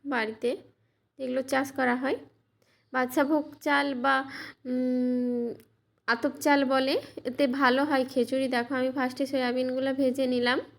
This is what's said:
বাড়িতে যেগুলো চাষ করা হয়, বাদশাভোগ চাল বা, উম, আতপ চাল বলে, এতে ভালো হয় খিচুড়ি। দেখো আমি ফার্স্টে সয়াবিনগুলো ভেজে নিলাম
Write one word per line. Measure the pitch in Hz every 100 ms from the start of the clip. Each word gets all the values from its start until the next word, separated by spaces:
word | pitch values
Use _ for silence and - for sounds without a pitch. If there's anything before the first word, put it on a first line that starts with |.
| 285
বাড়িতে | 254 220 220 240 269 - _ _ _ _ _
যেগুলো | 262 254 262
চাষ | 262 277 -
করা | 254 247
হয়, | 262 330 - _ _ _ _ _ _
বাদশাভোগ | 254 254 285 277 311 294 - 302
চাল | 285 285 254
বা, | 262 269 277 - - - -
উম, | 254 254 254 247 247 247 240 240 - - _ _ _ -
আতপ | 240 294 -
চাল | 294 285 269
বলে, | 262 269 339 - - -
এতে | 247 285 269
ভালো | 269 254 294
হয় | 277 262
খিচুড়ি। | - 233 262 262 254
দেখো | 240 262
আমি | 262 262
ফার্স্টে | 254 254 269
সয়াবিনগুলো | 277 247 247 254 254 269 262
ভেজে | 262 262 262
নিলাম | 247 240 262 -